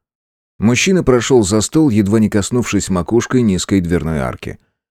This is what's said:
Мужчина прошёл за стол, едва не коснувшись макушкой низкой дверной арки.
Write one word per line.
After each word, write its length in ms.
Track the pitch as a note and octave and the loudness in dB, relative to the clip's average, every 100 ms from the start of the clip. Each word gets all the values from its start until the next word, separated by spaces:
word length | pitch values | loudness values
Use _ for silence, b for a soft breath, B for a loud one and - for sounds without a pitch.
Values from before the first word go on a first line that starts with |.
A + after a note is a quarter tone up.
| _ _ _ _ _ - | _ _ _ _ _ -4
Мужчина 440 | G2+ B2 - F#3 | 0 0 0 0
прошёл 400 | C3+ B2 - C3 | 2 2 4 2
за 200 | F#2+ A2 | 4 0
стол, 260 | - D#3 D#3 | 0 0 2
едва 320 | G#2 G2 A2+ | 2 2 2
не 80 | G#2+ | 2
коснувшись 600 | G#2+ F#2+ B2 A2 G2+ F2 | 0 -2 -4 -2 -4 -2
макушкой 500 | F#2 E2+ A2+ - B2+ | -4 0 -2 0 0
низкой 400 | A#2 F2+ - G2 | 0 0 0 0
дверной 380 | E2+ E2+ D2+ D#2+ | 0 -2 -2 -4
арки. 400 | B1+ - - - _ _ _ | -6 -8 -14 -16 _ _ _